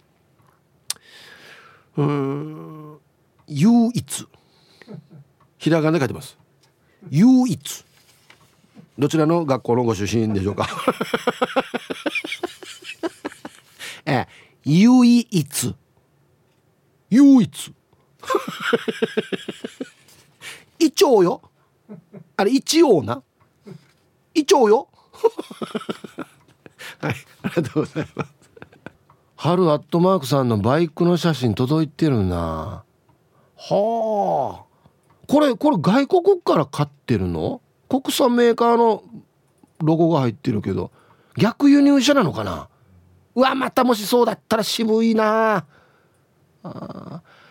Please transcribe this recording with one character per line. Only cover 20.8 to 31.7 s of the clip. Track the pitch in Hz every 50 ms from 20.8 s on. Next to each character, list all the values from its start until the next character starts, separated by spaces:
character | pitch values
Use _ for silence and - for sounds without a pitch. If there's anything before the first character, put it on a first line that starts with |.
| 330 262
チ | - - 392
ョ | 294 240 202
ウ | 175
よ。 | 175 - - _ _ _ _ _ _ _ _ _ - 208 - - _ - - - _ _
あ | - 196
れ、 | 208
一 | 262 269 - - 294 320 339
応 | 269 196 147 104
な。 | 101 123 135 - _ _ _ _ _ _ _ _ - - - _ _ _ _ _ _ _ _ _ _ -
イ | 330 285
チ | - 381
ョ | 285 233
ウ | 208
よ。 | 214 269 - - _ _ _ _ -
<laughs> | - - 453 - - - - - - 220 - - 214 - - - - - - _ - - - _ _ _ _ _ _ - - _ - - - - -
は | - 147
い、 | - - - _ _ _ -
あ | -
り | -
が | 175 147
と | - - 156
う | 127
ご |
ざ | - - 160
い | - - -
ま | - -
す。 | - _ _ _ _ - - - - _ _ - - _ _ _ _ _ _ _ _ _
春 | - - 147 175 185 185 160
ア | 147
ッ | 147
ト | - _ - 170
マ | 175 185 190
ー | 175
ク | 131
さ | 120 147 139
ん | 131 117
の | 110
バ | 101 95 117 139 165
イ | 175 160
ク | - - 170
の | 175 175
写 | 160 - 170 151
真 | 117 127 113 98
届 | - 127 123